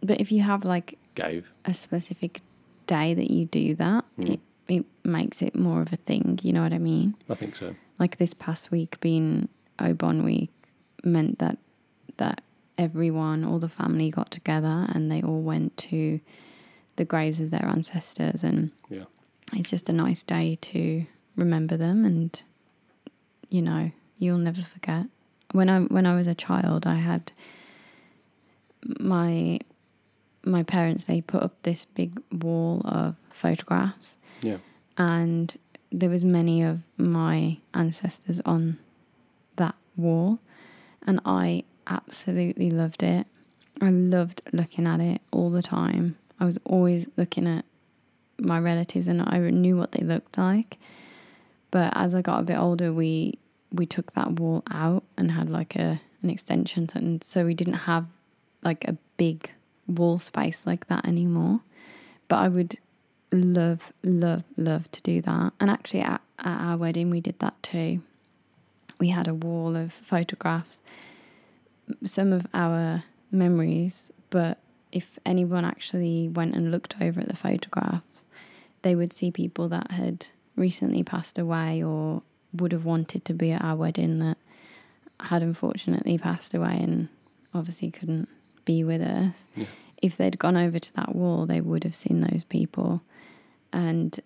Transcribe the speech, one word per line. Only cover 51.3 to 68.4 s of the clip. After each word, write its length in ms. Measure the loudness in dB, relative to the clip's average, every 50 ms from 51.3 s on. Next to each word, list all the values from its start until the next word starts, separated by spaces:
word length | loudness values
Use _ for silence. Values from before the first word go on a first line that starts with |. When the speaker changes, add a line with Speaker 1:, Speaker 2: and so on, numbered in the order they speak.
| -20 -20 _ _ _ _ _ _
Speaker 1:
But 220 | 2 2 2 2 2
as 180 | 0 0 2 2
I 80 | 0 0
got 180 | 2 2 0
a 40 | 2
bit 140 | 0 0 2
older, 340 | 2 2 2 2 2 0 2
we, 460 | 2 2 2 2 0 0 -2 -4 -6 _ _ _ _ _ -8 -4
we 140 | -2 -2
took 260 | -2 -2 -4 -6 -4 -4
that 200 | -2 -2 0 0
wall 300 | 0 0 0 0 0 -2 -4
out 320 | -4 0 2 2 2 2 0 -4 _
and 140 | 0 0 2 2
had, 180 | 2 0 0
like, 260 | -2 -2 -4 -2 -2
a, 240 | -2 0 0 0 -2 -6 _ _ _ -2
an 80 | -2
extension, 580 | -2 -2 -4 -2 0 0 0 0 -2 -4 -4 -4 -4
and 280 | -4 -2 -2 -2 -4 -4
so 200 | -4 0 0 2
we 100 | 2 0
didn't 200 | 0 -2 -2 -4
have, 320 | -4 -2 0 0 0 -2 -4 -10 _ _ _ _ _ _ _ _ _ -2
like, 240 | -2 -2 -2 -2 -6
a 80 | -6 -6 _ _ _
big 340 | 0 0 0 0 -2 -8 -16 -18 _ _ _ _ _ _
wall 320 | -4 0 2 4 4 2 2
space 480 | -2 -4 -4 -2 -2 -2 -2 -4 -4
like 200 | -4 -4 -4 -2 -2
that 180 | -2 -2 0
anymore. 540 | 0 0 2 2 2 2 2 2 2 0 0 -2 _ _ -20 -20 -20 -20 -20 -20 -20 -20 -10 _ 2
But 80 | 2
I 120 | 4 4 4
would 280 | 4 2 0 -2 -4 -12 _ _ _ _ _ _ _ _ _ 0 2
love, 600 | 4 4 4 4 4 4 2 0 -2 -4 -12 -16 _ -2
love, 420 | 0 2 2 2 2 0 0 -4 -6 -6
love 340 | -2 0 0 0 -2 -4 -6 -12
to 100 | -8 -4
do 180 | -2 0 0 0
that. 300 | 0 0 0 0 -2 -2 0
And 100 | 0 2
actually 300 | 2 0 -2 -4 -4 -2
at, 200 | -2 -2 -2 -6 -8 _ _ -8
at 220 | -6 -4 -4 -4
our 160 | -2 -2 -2
wedding, 320 | -2 -2 -2 -2 0 0 0
we 100 | 0 -2
did 180 | -2 -4 -4 -4
that 220 | -4 -4 -4 _ -10
too. 400 | -8 -4 -4 -2 -2 -2 -4 -6 _ _ _ _ _ _ _